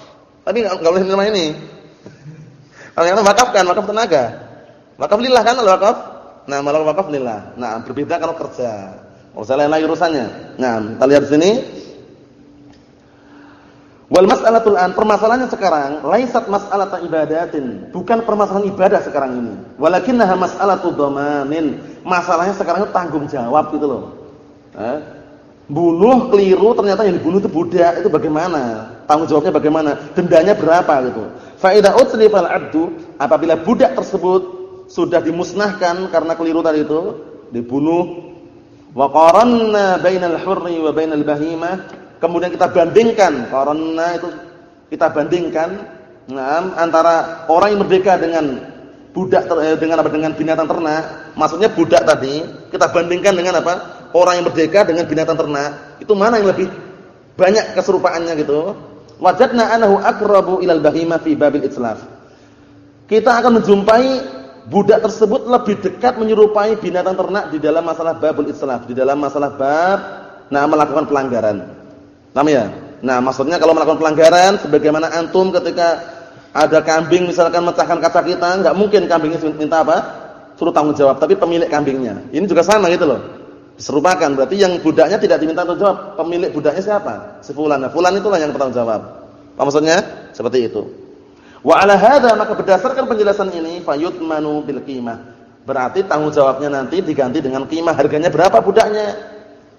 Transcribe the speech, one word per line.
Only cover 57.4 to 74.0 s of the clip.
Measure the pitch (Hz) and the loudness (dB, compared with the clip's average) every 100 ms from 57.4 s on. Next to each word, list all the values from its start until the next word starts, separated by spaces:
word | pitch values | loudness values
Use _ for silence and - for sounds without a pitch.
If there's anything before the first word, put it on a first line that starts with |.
| 185 214 - | 2 4 0
keserupaannya | 180 185 185 180 165 170 160 | -2 0 0 0 -2 -4 -4
gitu? | 151 147 175 208 - - - - | -2 -2 -2 -8 -16 -20 -20 -2
Wajadna | 180 180 214 233 214 | 0 2 2 2 2
annahu | 226 220 196 | 2 4 4
aqrabu | 196 233 208 202 175 185 | 2 0 2 4 4 0
ilal | 180 165 147 | 0 2 2
bahima | 151 165 165 | 2 0 -2
fi | 160 | -2
babil | 139 147 139 131 | 0 2 0 -2
itlaf. | - 117 107 - - - _ _ _ - - - _ - | -4 -6 -6 -12 -20 -20 _ _ _ -20 -20 -20 _ 0
Kita | 214 220 240 | 2 4 4
akan | 240 226 | 4 4
menjumpai | 165 196 196 226 262 262 - - - - - | 4 4 6 4 4 0 -6 -14 -18 -20 -4
budak | 165 196 220 | 0 4 4
tersebut | 220 190 214 247 233 | 2 0 0 0 0
lebih | 247 208 196 | 0 0 -4
dekat | 180 - 247 233 | -4 -2 -2 0
menyerupai | 220 214 208 208 208 214 | 0 4 4 4 0 -2
binatang | 180 175 180 190 | -2 -2 -2 -2
ternak | 180 196 170 | -2 -4 -4
di | 151 | -4
dalam | 147 160 | 0 0
masalah | 170 156 165 147 | -2 -4 -4 -2
babul | 151 143 147 | -2 -2 -4
itlaf, | 139 143 123 - | -6 -6 -6 -6
di | 123 | -2
dalam | 131 143 | -2 0
masalah | 143 143 143 - | -2 -2 -4 -4
bab, | 135 151 180 196 196 - - - - | -2 0 0 0 -4 -16 -20 -20 -4
nah, | 143 147 | 0 2
melakukan | 156 147 139 139 | 2 2 0 0
pelanggaran. | 143 135 120 107 104 87 - - - - _ _ | -2 0 -2 -2 -2 -8 -18 -20 -20 -20 _ _
Paham | 131 147 | 0 2
ya? | 139 101 - - - | 2 0 -8 -18 -10
Nah, | 123 127 | -2 0
maksudnya | 131 131 135 170 | 0 -2 -2 2
kalau | 156 160 | 4 4
melakukan | 147 | 2
pelanggaran, | 156 | 0